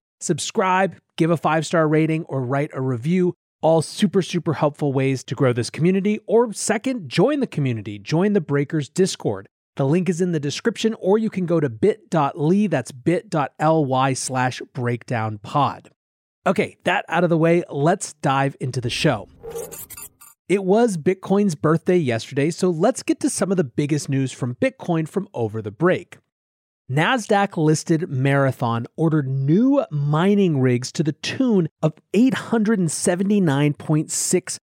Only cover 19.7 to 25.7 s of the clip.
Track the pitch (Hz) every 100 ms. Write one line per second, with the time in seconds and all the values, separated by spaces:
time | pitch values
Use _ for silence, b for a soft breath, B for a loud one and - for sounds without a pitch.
19.7 | - - - - _ - _ - 202 185
20.7 | 208 240 175 160 190 - 196 202 151 156
21.7 | 160 - 180 135 113 - 135 151 - 180
22.7 | 160 214 - - 311 294 - 180 190 139
23.7 | - 147 151 - 135 131 - 123 123 262
24.7 | - - 165 156 196 - 127 110 110 104